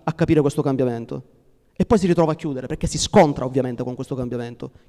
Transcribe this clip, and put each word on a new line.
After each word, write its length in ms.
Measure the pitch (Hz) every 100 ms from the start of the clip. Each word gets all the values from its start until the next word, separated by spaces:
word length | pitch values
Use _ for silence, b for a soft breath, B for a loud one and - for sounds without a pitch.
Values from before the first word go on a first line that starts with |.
a 100 | -
capire 280 | - 160 156
questo 200 | 143 147
cambiamento 640 | 147 135 127 117 117 139 - _ _ _ _ -
e 100 | -
poi 120 | 220
si 100 | 180
ritrova 260 | 175 160
a 20 | 156
chiudere, 320 | 160 131 127
perché 200 | 156 -
si 100 | -
scontra 460 | - 208 160 139
ovviamente 400 | 127 127 127 120
con 120 | 123 123
questo 200 | 131 131
cambiamento 560 | 123 120 120 123 127 -